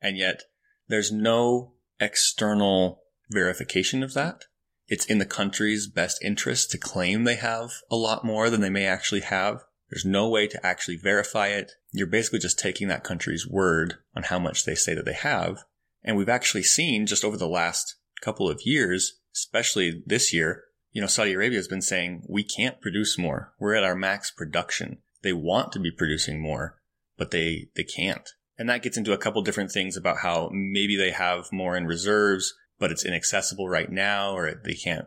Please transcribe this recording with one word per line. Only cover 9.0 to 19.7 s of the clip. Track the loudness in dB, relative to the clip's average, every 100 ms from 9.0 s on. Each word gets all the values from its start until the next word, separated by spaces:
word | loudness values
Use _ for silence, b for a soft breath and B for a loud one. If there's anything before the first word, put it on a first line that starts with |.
| 0 -2
have. | 0 0 0 -2 -8 _ _
There's | -4
no | 0 2 4
way | 4 2
to | 0 -2
actually | -2 -4 -4
verify | 2 2 2 2 0
it. | 0 -4 -12 _
You're | -4 0
basically | 2 2 0
just | 0 0
taking | -2 -2 -2
that | -2
country's | -4 -6 -4 -4 -2
word | 2 4 4 2 -4 _
on | -8
how | -2 -2
much | 0 -2
they | -2
say | 0 0
that | 0 -2
they |
have. | -2 0 0 0 -4 -10 _ _ _
And | -2 0
we've | 2
actually | 2 2 2
seen | 4 4 4 2 2
just | 2
over | 0 0
the | 0
last | 2 0 0 -6 -10 _ -10
couple | -6 0 0
of | 0
years, | 0 2 2 2 -2 -6 _
especially | -8 -4 -2 0